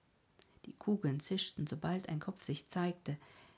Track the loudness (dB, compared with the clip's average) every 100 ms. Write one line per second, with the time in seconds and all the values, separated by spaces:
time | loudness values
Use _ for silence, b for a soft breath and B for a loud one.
0 | _ _ _ -20 b b -14 -4 2 4
1 | 4 2 2 0 0 -2 -2 0 0 0
2 | 0 -2 -2 -6 -4 -4 -2 0 2 0
3 | -4 -6 B B B